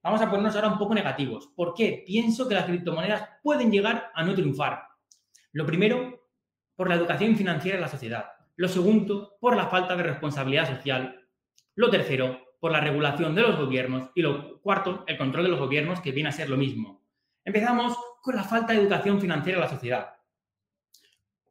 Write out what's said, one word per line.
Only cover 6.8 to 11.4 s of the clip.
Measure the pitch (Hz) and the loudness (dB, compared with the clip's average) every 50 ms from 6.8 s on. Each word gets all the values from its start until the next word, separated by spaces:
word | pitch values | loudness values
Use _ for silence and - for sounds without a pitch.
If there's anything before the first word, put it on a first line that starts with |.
| 185 180 | -2 0
la | 175 | 2
educación | 170 170 160 151 143 202 226 220 | 2 2 0 0 2 2 4 4
financiera | - 196 180 165 147 165 185 196 | 4 2 0 -2 -2 -2 -2 -2
en | 185 | -4
la | 165 | -4
sociedad. | 143 - 135 120 110 117 110 104 - - _ _ _ _ | -6 -8 -8 -8 -8 -8 -8 -8 -12 -16 _ _ _ _
Lo | - 175 | -2 -2
segundo, | 180 - 185 175 202 220 214 - 202 202 202 - - _ _ | 0 2 2 4 6 6 6 4 2 -2 -4 -6 -10 _ _
por | - 240 226 | 2 2 4
la | 202 170 | 4 2
falta | - 180 185 180 - 185 | 2 2 2 2 0 0
de | 180 170 | -2 -2
responsabilidad | 160 143 - - 147 139 143 135 135 135 151 160 135 131 | -2 -4 -4 -4 -4 -4 -2 -2 0 0 0 0 0 -4
social. | 127 - 139 131 127 131 - - - - _ _ _ | -4 -4 -2 -2 -2 -2 -6 -10 -14 -20 _ _ _